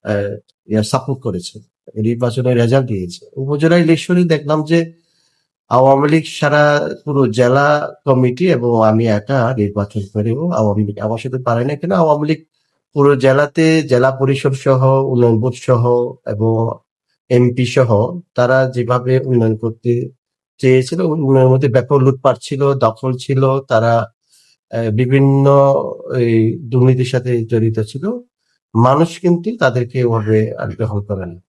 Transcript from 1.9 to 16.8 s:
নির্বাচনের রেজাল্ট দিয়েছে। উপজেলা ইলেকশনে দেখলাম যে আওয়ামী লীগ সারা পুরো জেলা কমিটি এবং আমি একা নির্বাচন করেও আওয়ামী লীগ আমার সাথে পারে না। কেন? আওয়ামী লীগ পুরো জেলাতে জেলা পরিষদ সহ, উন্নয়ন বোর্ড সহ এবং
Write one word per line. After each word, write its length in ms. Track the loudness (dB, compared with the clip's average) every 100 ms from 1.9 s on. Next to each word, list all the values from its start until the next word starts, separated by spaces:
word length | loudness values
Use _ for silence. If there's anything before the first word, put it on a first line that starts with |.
নির্বাচনের 600 | -6 -4 -2 -4 -2 0 0
রেজাল্ট 300 | 2 2 0
দিয়েছে। 400 | -6 -8 -12 -16 -10
উপজেলা 420 | -6 0 2 2
ইলেকশনে 460 | 4 0 0 0
দেখলাম 400 | 2 0 0 -4
যে 280 | 0 -2 -2 _ _ _ _ _ _ _ _
আওয়ামী 400 | 2 4 4 2
লীগ 160 | 0 -2
সারা 640 | -4 0 2 2 2 -2 -8
পুরো 220 | -4 0 0
জেলা 680 | 2 2 2 2 0 -2 -6
কমিটি 440 | 0 2 2 0 0
এবং 400 | 0 0 2 2
আমি 180 | 2 0
একা 480 | -2 -2 -2 -2 -2
নির্বাচন 440 | -2 -2 -6 -8 -6
করেও 360 | -4 -4 -4 -4
আওয়ামী 360 | 0 0 0 -2
লীগ 120 | -4
আমার 200 | -6 -6
সাথে 200 | -6 -6
পারে 260 | -2 -2
না। 100 | -2
কেন? 180 | -4 -2
আওয়ামী 360 | 0 2 0 0
লীগ 160 | -4 _ _ _ _ _
পুরো 240 | 2 2 4
জেলাতে 680 | 4 2 0 0 2 2
জেলা 280 | 2 2 2
পরিষদ 420 | 0 -2 0 -2
সহ, 540 | -2 0 2 2 2 0
উন্নয়ন 340 | 2 2 2
বোর্ড 160 | -2 -4
সহ 560 | 0 0 2 0 -2 -8 -10
এবং 520 | -4 -2 0 -4 -6